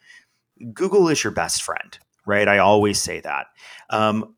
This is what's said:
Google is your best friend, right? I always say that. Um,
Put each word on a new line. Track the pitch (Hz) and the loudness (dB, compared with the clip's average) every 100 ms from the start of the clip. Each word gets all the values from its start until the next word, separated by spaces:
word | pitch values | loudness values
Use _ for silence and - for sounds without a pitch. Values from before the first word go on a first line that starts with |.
| _ - _ _ _ _ 117 | _ -20 _ _ _ _ -14
Google | 107 185 196 170 | -6 0 2 2
is | 143 | 0
your | 107 | -2
best | 92 82 - | -4 -4 -6
friend, | - 82 - - _ _ - | -8 -10 -12 -20 _ _ -2
right? | 104 101 | 0 4
I | 101 | 4
always | 95 107 104 98 | 4 4 2 -2
say | - 82 | -6 -8
that. | 78 71 - _ - - - | -8 -10 -10 _ -20 -20 -6
Um, | 110 110 107 - | 0 0 0 -6